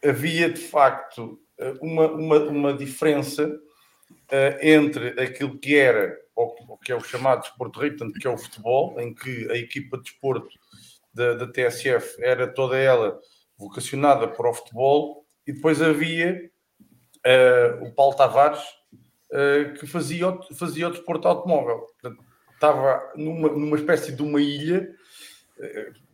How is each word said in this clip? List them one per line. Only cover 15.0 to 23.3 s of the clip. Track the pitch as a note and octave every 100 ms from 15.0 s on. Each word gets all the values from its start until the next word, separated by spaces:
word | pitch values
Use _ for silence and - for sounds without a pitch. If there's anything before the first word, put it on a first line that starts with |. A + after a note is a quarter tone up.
| - - _ _ -
e |
depois | C#3 D#3 D3+
havia, | D#3+ D3 E3 E3 E3+ F3+ - _ _ _ _ _ _ _
eh, | B2+ B2+ B2+ B2+ A#2+ A#2
o | -
Paulo | - C#3
Tavares, | C#3 C3 A2+ C#3+ D3+ - - _ - _ _ _
eh, | C3+ C#3+ C#3+ D3 -
que | D3
fazia | E3+ C#3 E3+ F3+
o, | F3+ -
fazia | C#3+ E3+ D3+ E3+
o |
desporto | - - E3 F3
automóvel. | F3+ - D#3 A#2+ A2+ - _
Portanto, | B2+ - _ _ _
estava | _ D3+ C3+ C3+ B2+ - -
numa, | D3+